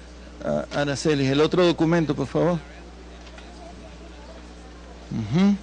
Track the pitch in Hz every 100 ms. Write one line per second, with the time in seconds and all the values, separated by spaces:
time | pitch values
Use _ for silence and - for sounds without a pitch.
0 | - - - - - 147 - 147 143 135
1 | 160 143 135 139 156 180 175 160 165 170
2 | 147 143 135 156 156 170 - - - -
3 | - - - - - - - - - -
4 | - - - - - - - - - -
5 | - 113 104 156 202 196